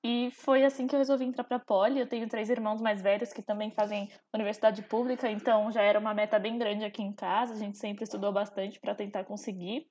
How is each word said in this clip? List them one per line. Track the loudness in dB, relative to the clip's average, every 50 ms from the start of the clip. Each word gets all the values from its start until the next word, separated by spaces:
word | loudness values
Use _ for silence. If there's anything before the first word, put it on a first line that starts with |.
| -2
E | -2 -2 0 -2 -4
foi | -6 -4 2 4 6 6 6
assim | 4 4 0 -2
que | 0 2
eu | 2
resolvi | 4 4 2 2 2
entrar | -2 -4 -4 -4
pra | -2 -4 -4
poli. | 0 2 4 4 4 4 4 2
Eu | 0 -2
tenho | -2 -4 -4 -4
três | -4 -4 0 0
irmãos | 0 0 0 -2 -2 0
mais | 0 0 0 2
velhos | 2 2 2 2 0 -6
que | -8 -12
também | -6 -6 -4 -4 -4 -4
fazem | 0 -2 -2 0 -2 -6 -6 -8 -12 -20 _ _
universidade | -4 -2 -2 -2 -2 4 4 4 4 2
pública, | -6 -2 0 0 0 0 -2 -2 -2 -2
então | -2 0 2 4 4 4 4 2
já | 2 2
era | 4 4 4 4
uma | 2 0 0
meta | 0 0 2 2 0
bem | 2 0 -2 -2
grande | -2 -2 -2 -2 -4
aqui | -6 -6 -6
em | -8 -8
casa. | -6 -6 -4 0 0 0 0 -2 -4
A |
gente | -8 -8 -8 -8 -8
sempre | -8 -8 -6 -6 -8
estudou | -8 -6 -2 -2 0
bastante | 0 0 -2 -2 -4 -6 -6 -6 -8 -8
pra | -8 -8 -6
tentar | -6 -8 -6 -6 -8 -8
conseguir. | -8 -10 -10 -8 -10 -10 -8 -8 -6 -8 -8 -8 _